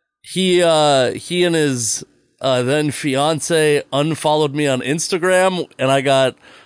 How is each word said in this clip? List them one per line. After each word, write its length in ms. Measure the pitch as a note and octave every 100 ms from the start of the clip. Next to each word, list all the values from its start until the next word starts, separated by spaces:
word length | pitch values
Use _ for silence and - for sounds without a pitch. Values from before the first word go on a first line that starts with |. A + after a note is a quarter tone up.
| _ _
he, 400 | - F3+ F#3 F3+
uh, 480 | E3+ D#3 D3+ C3+ B2
he 300 | G#2+ - F3
and 120 | F3 E3
his, 480 | D3 B2 A2+ - - _ _ -
uh, 220 | C3+ B2+
then 280 | B2 D3+ D3+
fiance 920 | - D3 C3 D3+ D#3 - E3 D3+ D3 -
unfollowed 600 | C#3 D#3 D3 D3+ D3+ D3
me 140 | D3 C#3+
on 140 | B2+
Instagram, 880 | B2+ D#3+ - F3+ F3+ F#3 F#3 F#3 C#3 -
and 120 | C3
I 100 | C#3
got 340 | C3+ C3+ C3 - - -